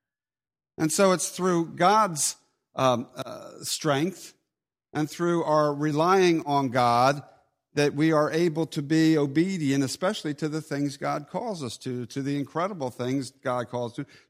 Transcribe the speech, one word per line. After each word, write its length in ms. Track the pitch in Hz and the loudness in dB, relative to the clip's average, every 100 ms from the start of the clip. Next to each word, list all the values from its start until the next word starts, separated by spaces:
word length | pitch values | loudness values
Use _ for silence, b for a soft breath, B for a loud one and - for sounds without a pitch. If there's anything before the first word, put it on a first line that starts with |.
| _ _ _ _ _ _ _ - | _ _ _ _ _ _ _ -4
And 120 | 156 | -2
so 200 | - 196 | 4 4
it's 180 | 180 - | 4 -2
through 460 | - 185 175 160 143 | -2 0 0 0 2
God's, 600 | 175 214 208 151 - - _ _ _ | 4 4 2 0 -4 -6 _ _ _
um, 340 | - 131 120 135 - | 0 2 2 -2 -12
uh, 340 | 120 - - - | -14 -14 -16 -14
strength 720 | 147 - 156 139 175 185 - - _ _ _ _ _ | -8 -4 0 0 0 -4 -14 -20 _ _ _ _ _
and 160 | 147 151 | -6 -4
through 360 | - 170 170 | -2 0 0
our 280 | 151 151 147 | 2 2 2
relying 720 | 143 151 147 170 190 180 160 | 0 -2 2 4 4 4 4
on 240 | 147 139 135 | 2 0 2
God 540 | 123 120 120 131 143 - _ _ _ _ 147 | 2 4 6 4 2 -4 _ _ _ _ 0
that 180 | 147 | 0
we 160 | 143 160 | 2 2
are 220 | 156 151 | 4 2
able 320 | 160 175 156 | 2 0 0
to 160 | 156 156 | -4 -6
be 380 | 143 160 160 156 | -2 2 4 4
obedient, 680 | 143 139 185 190 143 139 | 2 0 0 0 0 0
especially 480 | 135 - 185 214 156 | 0 -2 -4 -4 -6
to 160 | 143 160 | -6 -6
the 140 | 156 | -6
things 340 | 151 143 143 135 | -6 -4 -4 -4
God 320 | 143 147 147 | -6 -6 -6
calls 340 | 185 233 180 | -8 -8 -8
us 140 | 123 - | -8 -10
to, 280 | 131 123 120 | -8 -8 -8
to 160 | 139 | -8
the 160 | 135 143 | -4 -4
incredible 520 | 139 165 185 190 127 | -4 -4 -4 -4 -8
things 400 | - 123 139 123 | -6 -4 -4 -6
God 380 | - 135 123 117 | -8 -4 -4 -4
calls 240 | 123 120 | -6 -6
to, 120 | 131 139 b | -8 -12 b